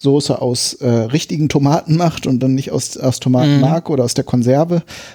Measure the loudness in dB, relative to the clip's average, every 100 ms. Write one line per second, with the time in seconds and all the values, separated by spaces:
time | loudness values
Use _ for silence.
0 | 0 2 0 -2 -2 -2 -4 -4 0 0
1 | 0 -2 -4 -2 0 2 2 0 0 0
2 | 0 -2 -2 0 0 -2 -2 -6 -6 -4
3 | -2 -2 0 2 4 4 4 0 0 -2
4 | 0 -2 -2 0 2 2 2 -2 -4 -16
5 | -20